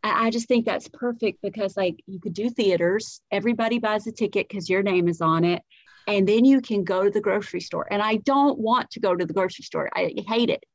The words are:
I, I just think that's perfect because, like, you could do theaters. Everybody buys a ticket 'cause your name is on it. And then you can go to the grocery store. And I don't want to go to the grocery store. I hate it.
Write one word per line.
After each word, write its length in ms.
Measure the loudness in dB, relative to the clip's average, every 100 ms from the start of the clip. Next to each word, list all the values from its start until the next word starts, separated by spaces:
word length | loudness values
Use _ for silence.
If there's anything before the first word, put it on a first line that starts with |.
I, 220 | -2 0 0
I 40 |
just 160 | -2 0
think 180 | 0
that's 240 | 2 -4 -8
perfect 540 | -8 -8 -4 -4 -4
because, 340 | -8 -4 -6 -2
like, 200 | -2 -4 -14
you 140 | -10
could 140 | -8
do 140 | -4 -4
theaters. 720 | 0 2 4 2 0 -4 -16 _
Everybody 480 | -2 0 0 0 0
buys 260 | -2 -2 -4
a 60 |
ticket 360 | -4 -2 -2 -4
'cause 200 | -8 -2
your 120 | 0
name 240 | 2 2 0
is 120 | 0
on 240 | 2 2
it. 180 | 2 0 _ _ _ -12 -2
And 200 | 2 4
then 160 | 6
you 160 | 6 6
can 240 | 4 -2
go 180 | 0 2
to 60 | 2
the 100 | 0
grocery 400 | 0 -2 -2 -10
store. 260 | -8 -8 -4
And 100 | -2
I 160 | 0 0
don't 420 | 2 4 4 2
want 320 | 0 0 -2
to 80 | -4
go 160 | -2 0
to 100 | -2
the 80 |
grocery 300 | -2 -2 -4
store. 260 | -8 -6 -4
I 200 | -2 -4 -4 -4
hate 200 | 0 0
it. 140 | -2 _